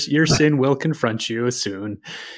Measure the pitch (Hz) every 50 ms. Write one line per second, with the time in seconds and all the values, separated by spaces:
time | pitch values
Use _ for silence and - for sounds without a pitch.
0 | - - 143 151 165 156 147 156 151 151 151 135 127 139 139 139 - 160 147 -
1 | - 113 110 107 - - 113 113 120 123 123 - - 101 98 95 104 107 101 101
2 | _ - - - - - -